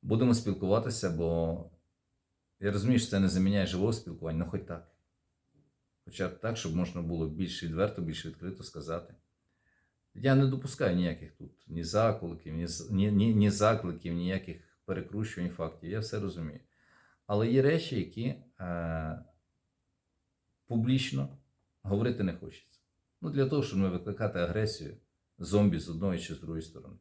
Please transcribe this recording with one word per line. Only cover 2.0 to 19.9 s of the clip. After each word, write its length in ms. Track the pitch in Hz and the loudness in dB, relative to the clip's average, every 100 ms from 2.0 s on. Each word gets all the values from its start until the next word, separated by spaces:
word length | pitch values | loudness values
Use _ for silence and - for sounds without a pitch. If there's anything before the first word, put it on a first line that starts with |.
| _ _ _ _ _ _ | _ _ _ _ _ _
я 120 | 98 | -2
розумію, 260 | 101 110 123 | 0 4 2
що 100 | - | 4
це 120 | 98 | 2
не 80 | 95 | 4
заміняє 380 | 90 95 101 92 | 4 2 2 0
живого 260 | 90 107 | 0 0
спілкування, 500 | 113 - 82 82 80 | -2 -6 -10 -4 -4
але 80 | 85 | -2
хоч 120 | 98 - | -6 -8
так. 220 | 82 - _ _ _ _ _ _ _ _ _ _ _ | -12 -14 _ _ _ _ _ _ _ _ _ _ _
Хоча 240 | - - 92 | -20 -4 -4
б 120 | - | -2
так, 160 | 113 117 | -6 -4
щоб 200 | 85 82 | -2 0
можна 260 | 87 90 | -2 -2
було 260 | 82 85 80 | -4 -2 -2
більш 340 | 78 90 - | -2 -4 -4
відверто, 400 | 85 80 104 - | -4 0 0 0
більш 240 | 82 78 82 | -6 -6 -10
відкрито 360 | - 87 92 | -10 -10 -10
сказати. 520 | - 80 73 85 - - _ _ _ _ _ _ _ _ _ | -12 -12 -8 -8 -8 -20 _ _ _ _ _ _ _ _ _
Я 200 | - 127 | -2 4
не 120 | 135 139 | 6 4
допускаю 500 | 131 135 - 117 87 | 0 -6 -2 0 2
ніяких 360 | 87 78 76 | 0 -2 -10
тут 200 | _ - _ _ | _ -20 _ _
ні 180 | 85 | -8
закликів, 680 | 82 104 113 107 87 82 78 | -2 2 2 2 -4 -10 -8
ні 120 | 80 85 | -6 -4
з-, 240 | 85 82 | -6 -2
ні, 220 | 98 104 | 2 4
ні, 220 | 104 113 | 6 6
ні 160 | 107 104 | 6 6
закликів, 640 | 98 107 110 90 82 87 | 6 4 4 0 -6 -4
ніяких 600 | 85 87 95 - 82 _ _ | -2 -2 -2 -6 -14 _ _
перекручувань 680 | - 95 - 104 110 - 87 | -8 -6 -6 -6 -6 -4 -6
фактів. 400 | - 82 - 82 | -4 -8 -6 -6
Я 80 | 107 | -4
все 220 | 110 107 | -4 -4
розумію. 400 | 98 90 78 73 _ _ _ _ _ _ - | -6 -6 -8 -10 _ _ _ _ _ _ -2
Але 220 | 104 113 | 0 4
є 140 | 127 | 6
речі, 360 | 135 160 - 110 | 6 2 0 -4
які, 360 | 87 - 120 - - _ | -4 -4 -6 -6 -14 _
е, 640 | 90 85 82 80 78 78 - _ _ _ _ _ _ | -6 -4 -2 -4 -4 -8 -12 _ _ _ _ _ _